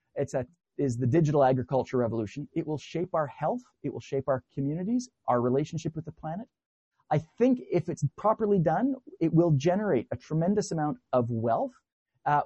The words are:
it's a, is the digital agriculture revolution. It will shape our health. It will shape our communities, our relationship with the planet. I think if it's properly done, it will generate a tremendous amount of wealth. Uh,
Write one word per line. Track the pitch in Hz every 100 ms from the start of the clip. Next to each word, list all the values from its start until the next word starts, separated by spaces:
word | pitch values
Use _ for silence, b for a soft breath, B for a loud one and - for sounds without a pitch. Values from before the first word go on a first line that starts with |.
| b
it's | - 139
a, | 139 123 _ _ -
is | 139 117
the | 127
digital | 156 151 147
agriculture | 131 131 120 131 123 127
revolution. | 117 113 104 143 147
It | 170
will | 160 151
shape | - 165 185
our | 165 143
health. | - 156 247 - _
It | 143
will | 120
shape | - 139 139
our | 131 -
communities, | - 139 160 185 247 247 _ -
our | 123
relationship | 123 131 151 160 165 156
with |
the | 156
planet. | - 156 175 240 _ _ _ _ _ _
I | 151
think | 160 - 247 254 -
if | 175 -
it's | - 139 -
properly | 208 226 214 202
done, | 160 165 262 262 - -
it | 165
will | 165 175
generate | 143 160 190 214 131 -
a | -
tremendous | - 160 170 208 202
amount | 165 151 131 _
of | 127 117
wealth. | 113 117 113 262 - _ _ _ _ 143
Uh, | 147